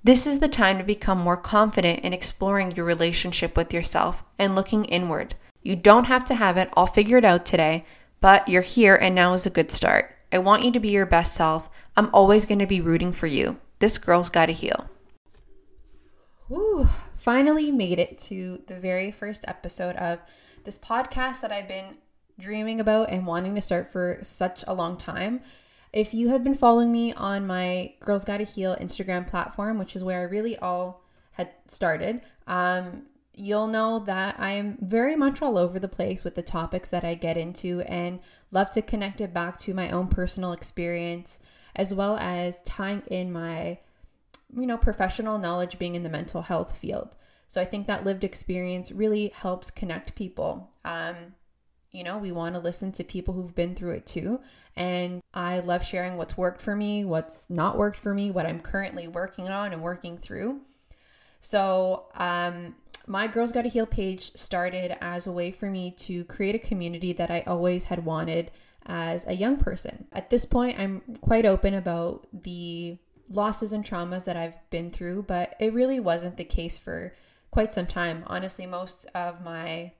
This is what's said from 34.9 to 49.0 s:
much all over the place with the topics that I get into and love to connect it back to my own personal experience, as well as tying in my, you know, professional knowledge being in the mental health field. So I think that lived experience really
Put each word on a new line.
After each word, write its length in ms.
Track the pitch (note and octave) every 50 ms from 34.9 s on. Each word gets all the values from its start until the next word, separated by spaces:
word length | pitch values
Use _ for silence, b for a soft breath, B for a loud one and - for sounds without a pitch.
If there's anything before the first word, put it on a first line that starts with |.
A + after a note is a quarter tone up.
| G#3+ A3+ A#3+ C#4 D#4+
much 240 | D#4+ C#4 C#4 C4+ -
all 160 | D#4 C#4 A3+
over 220 | F3+ F3 F3 F3+ F#3+
the 100 | G3 F#3
place 340 | - - F3+ F#3 F#3 F#3 -
with 120 | F3+ -
the 60 | F3+
topics 460 | E3+ - - E3 E3 E3 - F#3 F#3 -
that 120 | - F3 E3
I 100 | E3+ E3+
get 200 | E3+ - E3 E3
into 460 | E3+ D#3+ E3+ F3+ - - F3+ F3 F3
and 400 | - - F3+ F3 F3 F3 F3+ F3+ b b b b b b
love 200 | F#3+ F#3 G3 G3
to 100 | - A3
connect 380 | G#3+ - A#3 G#3 G3+ G3+ G3 -
it 140 | G#3 F#3 F3
back 260 | F3 E3+ F3 F3+ -
to 140 | - - F#3
my 180 | F#3 F3+ -
own 160 | - F3+ F#3
personal 460 | F#3 - - F3+ F3+ - G3 F#3 F3+ F3
experience, 880 | E3+ - - - - F3 E3+ F3 E3+ E3+ E3+ E3+ F3 F3+ - - - b b b b b b b
as 180 | - G3 F#3+ G3
well 220 | F#3+ G3 G3+ G#3+ A3
as 400 | - F3+ F3+ F3 F3 F3+ F3 -
tying 420 | _ - - - G3 G3 G3+ G3+ -
in 260 | - - F3+ F3+ F3+ F3
my, 460 | E3 E3 E3 E3 D#3+ E3 E3+ F3 - _ _ _ _ - - _ _ _ _ - _ _ _ -
you 80 | A#3+ B3+
know, 120 | B3 A#3
professional 600 | A3+ - A#3+ G#3 - F#3+ F#3 - - A3 A3 G#3+
knowledge 400 | G#3 F#3+ E3+ F3 F3+ F3+ F3+ -
being 180 | - F3+ F3 F3
in 80 | F3 F3
the 60 | E3+
mental 340 | D#3 E3+ F3 - - E3+ E3+
health 340 | - F3 D#3+ F3 - -
field. 400 | - - - G3 - - - - b b b b b b b
So 100 | - F#3
I 60 | F#3
think 200 | F#3 - G3+ G3
that 180 | A3 G#3 - G3
lived 180 | G3 G3 F#3+ G3+
experience 680 | F#3+ - - - - F3+ F3+ F3+ F3+ F3+ F3+ F3+ - -
really 400 | G3